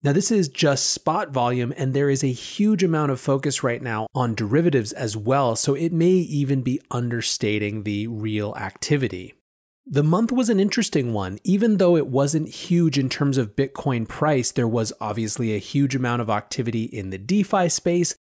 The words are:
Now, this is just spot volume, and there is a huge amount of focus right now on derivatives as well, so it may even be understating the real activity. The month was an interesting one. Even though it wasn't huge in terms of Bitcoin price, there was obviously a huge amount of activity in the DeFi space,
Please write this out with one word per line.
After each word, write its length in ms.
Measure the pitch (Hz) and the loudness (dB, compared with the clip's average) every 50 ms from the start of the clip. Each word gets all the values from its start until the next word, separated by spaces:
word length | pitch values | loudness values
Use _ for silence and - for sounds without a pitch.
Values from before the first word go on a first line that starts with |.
| - | 2
Now, 80 | 143 | 2
this 180 | 143 170 208 - | 2 2 2 2
is 200 | 233 208 180 143 | 2 2 2 0
just 400 | - - - 151 139 131 - - | 0 0 2 2 2 2 0 -2
spot 400 | - - _ - 156 180 214 160 | -2 -2 _ -2 -2 -2 -2 -2
volume, 440 | 139 131 123 120 123 123 123 120 143 - | -2 0 0 2 2 0 -2 -4 -4 -4
and 160 | 135 131 131 | -4 -2 0
there 160 | 139 143 143 | 0 2 2
is 160 | 139 131 147 | 2 2 0
a 20 | 135 | -2
huge 560 | 127 123 - - - - 202 214 214 185 190 | -2 -4 -8 -12 -2 0 2 2 2 2 2
amount 260 | 180 160 156 151 143 | 2 2 2 0 0
of 120 | 135 123 | -2 -2
focus 420 | - - 135 135 135 151 127 - - | 0 0 0 0 0 -2 -4 -2 -2
right 180 | 131 117 123 | -2 -2 -2
now 260 | 135 123 113 107 110 - _ | -4 -6 -4 -4 -6 -4 _
on 220 | 135 127 120 113 | -2 -2 -2 -2
derivatives 560 | 104 113 101 110 147 165 175 143 131 110 104 | -2 -2 0 2 4 4 4 2 2 0 0
as 240 | - - 135 113 104 | -4 -4 -4 -4 -4
well, 400 | 110 104 113 131 139 139 123 113 | -4 -2 0 2 2 2 2 2
so 200 | 110 - - 139 | 0 0 0 0
it 180 | 139 165 170 175 | 0 0 -2 0
may 180 | 165 165 175 | 2 4 4
even 500 | 185 185 175 - 151 143 143 131 139 135 | 4 4 2 0 -2 -2 0 0 0 0
be 200 | 123 127 127 - - _ | 0 0 -2 -4 -4 _
understating 920 | - 120 120 120 117 117 113 - - - - 107 107 104 104 104 104 107 101 | -4 -4 -2 -2 -2 -2 -2 -4 -4 -2 0 0 0 0 0 -2 -4 -4 -4
the 240 | 104 104 101 104 113 | -4 -2 -2 -4 -4
real 460 | 117 107 104 110 107 107 104 101 107 - | -6 -6 -4 -2 -2 -2 -2 -4 -6 -6
activity. 760 | 107 98 - - - - 151 147 131 110 - 90 90 90 - _ _ _ _ _ _ _ _ _ _ 277 | -10 -10 -8 -8 -2 0 0 0 0 -2 -4 -6 -12 -14 -18 _ _ _ _ _ _ _ _ _ _ -4
The 140 | 185 139 | 0 2
month 300 | 147 151 165 185 233 226 | 2 4 4 2 2 0
was 180 | 254 247 254 214 | 0 0 2 2
an 100 | 233 190 | 2 2
interesting 540 | 196 208 - - 214 - - 160 131 120 113 | 2 2 2 0 -2 0 0 -2 0 0 -2
one. 240 | 104 98 92 98 104 _ | -2 -2 -4 -6 -6 _
Even 340 | - 180 202 214 233 214 190 | 0 2 2 4 2 4 4
though 180 | 185 175 175 | 4 4 4
it 120 | 165 147 - | 4 2 2
wasn't 420 | 131 131 139 143 151 160 156 - | 0 0 2 2 0 -2 -2 -4
huge 480 | - - - - 175 170 170 160 135 139 | -8 -14 -4 0 2 4 4 4 2 2
in 100 | 135 131 | 0 0
terms 300 | - - 143 143 135 131 | 0 0 0 2 2 2
of 180 | 123 104 - | 0 -2 -2
Bitcoin 520 | - 135 135 - - - 147 131 120 113 - | -4 -4 -4 -4 -6 -2 -2 0 0 -2 -4
price, 440 | - - - 151 151 131 120 - | -4 -2 0 2 2 2 0 0
there 160 | - - 123 113 | 0 0 0 2
was 240 | 110 120 113 107 - - | 2 0 0 -2 -4 -6
obviously 540 | - 107 104 113 113 107 - - 123 113 107 | -6 -6 -4 -2 -2 -4 -2 -2 -2 -2 -2
a 60 | 104 | -4
huge 340 | 98 - - 143 139 139 131 | -4 -2 0 0 2 2 0
amount 300 | 131 127 123 120 120 120 | 0 -2 0 0 -2 0
of 60 | 110 | 0
activity 560 | 110 104 - _ - - 123 117 113 113 110 | -2 -2 -2 _ -6 -4 -4 -2 -2 -2 -4
in 260 | 117 - 107 98 95 | -4 -6 -8 -8 -8
the 80 | 95 95 | -8 -10
DeFi 500 | 98 117 180 208 202 - - 196 180 175 | -4 -2 0 0 2 2 2 2 2 2
space, 460 | - - - 175 170 175 175 - - _ _ | 0 0 -2 0 0 2 0 0 -2 _ _